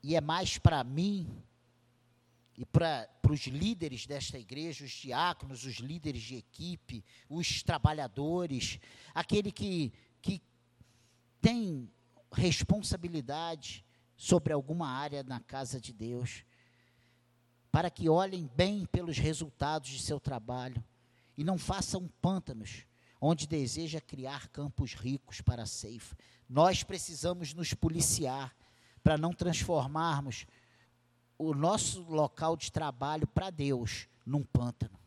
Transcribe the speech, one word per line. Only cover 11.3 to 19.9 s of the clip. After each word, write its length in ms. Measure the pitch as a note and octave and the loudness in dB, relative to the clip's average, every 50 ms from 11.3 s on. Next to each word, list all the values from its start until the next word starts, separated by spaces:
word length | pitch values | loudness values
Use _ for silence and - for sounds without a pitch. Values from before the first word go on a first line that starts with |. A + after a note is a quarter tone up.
| _ _ | _ _
tem 480 | - A3 A#3+ A#3+ A3 F#3 D#3 C3+ A#2+ G#2+ _ _ _ _ _ - _ _ | 4 6 6 6 0 0 -2 -4 -6 -10 _ _ _ _ _ -20 _ _
responsabilidade 1500 | - - D3+ F3 C#3+ - - - - G#3+ G3+ - G3+ F3+ E3+ F3 E3+ D#3 B2+ A#2 C#3 D#3 E3 E3+ E3 D3+ - - - - - _ _ _ _ _ _ | 0 4 4 4 4 4 4 2 2 2 2 -2 -2 -2 -2 -4 -4 -4 -4 -2 -4 -4 -2 -4 -6 -6 -8 -12 -14 -14 -16 _ _ _ _ _ _
sobre 380 | - - - F3+ E3+ D3 D#3 D#3 | -10 4 6 6 6 6 4 0
alguma 340 | C#3+ C3+ C#3 D#3+ F3 E3 | 0 0 -2 -4 -2 -2
área 360 | C3+ B2+ C3 C#3+ D3 C#3+ C#3+ C3 | -2 -2 -4 -4 -4 -6 -6 -6
na 160 | C3 C3 A#2 | -6 -8 -8
casa 420 | - - C#3 C3+ C3+ A#2 C3+ B2+ | -8 -8 -8 -8 -6 -6 -6 -8
de 100 | A2 - | -8 -10
Deus, 520 | A#2 G#2 A2 A#2 A#2+ A#2+ B2 A#2+ - - - _ _ _ _ _ _ _ _ _ _ _ _ _ _ _ _ _ _ _ _ _ _ _ _ _ | -10 -8 -6 -6 -4 -4 -4 -6 -6 -10 -16 _ _ _ _ _ _ _ _ _ _ _ _ _ _ _ _ _ _ _ _ _ _ _ _ _
para 180 | - D3+ F3 E3+ | 2 2 2 2
que 180 | - - E3+ | -2 0 4
olhem 420 | D#3+ D#3 F3 F#3+ G3 F#3+ F3+ E3 C3 A#2+ | 6 6 6 4 2 -2 -6 -6 -2 2
bem 300 | D3 F3+ G3 G#3 G#3 F3+ | 4 4 4 4 0 -2
pelos 320 | - - F3 F3 E3+ D3 | 0 0 -2 0 0 2
resultados 720 | B2 C3+ D#3 D#3+ - E3 C#3+ - _ C#3 C#3+ D#3 D#3 C3 | 2 2 2 2 0 -4 -8 -4 _ 0 2 2 0 -2
de 100 | B2+ | -4